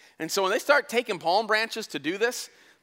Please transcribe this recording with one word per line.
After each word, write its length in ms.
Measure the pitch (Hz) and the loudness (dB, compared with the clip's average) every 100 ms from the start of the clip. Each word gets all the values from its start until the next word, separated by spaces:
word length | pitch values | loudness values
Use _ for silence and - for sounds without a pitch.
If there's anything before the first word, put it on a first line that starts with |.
| - - | -20 -10
And 120 | 160 | -4
so 120 | 196 | 0
when 80 | 190 | 2
they 80 | 233 | 2
start 280 | - 285 - | 4 2 2
taking 300 | 233 240 180 | -2 -2 -2
palm 300 | 165 190 214 | 2 2 2
branches 400 | 214 226 226 208 | 0 0 -6 -8
to 120 | 147 | -6
do 200 | 143 190 | -6 -2
this, 300 | 233 247 - - - _ | -2 -2 -10 -18 -20 _